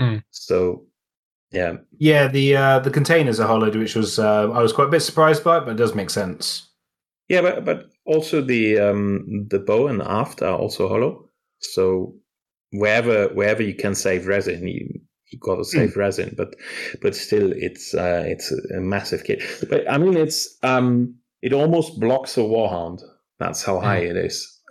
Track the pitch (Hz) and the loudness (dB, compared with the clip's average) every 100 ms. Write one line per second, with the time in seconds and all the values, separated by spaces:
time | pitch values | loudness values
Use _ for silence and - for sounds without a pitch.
0 | 123 107 - - - 92 90 - - _ | -2 -2 -8 -12 -2 0 0 -2 -10 _
1 | _ _ _ _ _ 95 87 85 - - | _ _ _ _ _ -4 -4 -6 -12 0
2 | 151 151 135 135 135 139 135 135 135 151 | 4 4 4 2 4 4 4 4 2 0
3 | 139 165 143 110 107 110 110 107 110 113 | 2 2 2 2 2 2 2 0 -2 -2
4 | 104 - 107 107 107 120 117 - 143 160 | -2 0 2 2 2 2 2 2 2 2
5 | - - 156 151 170 170 127 110 117 107 | 0 2 4 4 4 2 2 0 0 0
6 | 92 - 95 82 - - - _ _ _ | -4 -4 -4 -4 -8 -8 -12 _ _ _
7 | _ _ - 185 175 - - - - _ | _ _ -2 2 2 0 -2 -4 -6 _
8 | - 156 156 160 131 123 107 107 101 101 | 0 0 2 -2 0 2 4 4 4 2
9 | 101 98 - 104 104 101 98 107 139 113 | 0 -2 -4 -8 -2 -2 0 2 2 0
10 | - 101 117 - 92 90 107 - 95 104 | -2 -2 -2 -2 -2 -2 -2 -2 0 0
11 | 131 - - _ _ _ - - 92 92 | 0 -2 -14 _ _ _ -8 0 2 2
12 | 92 - _ _ _ _ _ 101 104 110 | -2 -10 _ _ _ _ _ -2 2 2
13 | 117 110 101 - 104 113 110 92 104 95 | 4 2 2 2 0 2 -2 -4 -4 -2
14 | 98 92 90 101 95 87 87 - - - | 0 -2 0 -2 -2 -4 -6 -8 -10 -12
15 | - _ _ 120 - 90 85 156 107 101 | -18 _ _ -10 -4 -4 -2 0 0 0
16 | 101 98 90 - - - - - - - | -2 -2 -6 -6 -8 -10 -14 -12 -12 -6
17 | 135 - - 104 98 - 90 - - 82 | -4 -4 -2 2 2 0 -6 -10 -8 -4
18 | 90 87 82 82 - 67 - 92 92 101 | -2 -2 -2 -6 -6 -6 -6 -6 -4 -4
19 | - 82 - - - - - - - 139 | -4 -6 -4 -6 -6 -10 -2 -2 0 2
20 | 180 175 156 - - _ 127 127 123 123 | 2 2 0 -2 -8 _ 0 2 2 2
21 | 123 - _ _ - 139 156 165 156 - | 0 -6 _ _ -2 2 2 2 0 0
22 | 113 131 - - 110 113 104 90 85 90 | 0 0 0 -2 0 2 0 -2 -6 -10
23 | - _ _ - 87 82 - 92 101 98 | -16 _ _ -6 -6 -4 -2 0 2 0
24 | 87 87 90 - - _ _ | 0 -2 -4 -6 -12 _ _